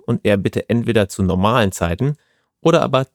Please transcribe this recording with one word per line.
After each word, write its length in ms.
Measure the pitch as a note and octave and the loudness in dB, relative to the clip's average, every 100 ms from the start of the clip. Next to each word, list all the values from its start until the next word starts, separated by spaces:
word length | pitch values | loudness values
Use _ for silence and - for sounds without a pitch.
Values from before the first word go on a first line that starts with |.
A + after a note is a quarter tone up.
| - | -6
und 160 | A#2+ | -2
er 140 | G#2+ G2+ | 0 0
bitte 320 | F#2+ - - | 0 -4 -2
entweder 400 | A#2+ A#2 A2 G2 | -2 0 0 0
zu 140 | - | 0
normalen 500 | F#2+ F2+ G2+ B2 G2+ | 0 2 2 2 0
Zeiten 420 | - E2+ E2+ C3 D3 _ _ _ _ | -2 -4 -2 -4 -4 _ _ _ _
oder 200 | E3 E3 | 0 2
aber 200 | - C3 C3+ | 2 0 -2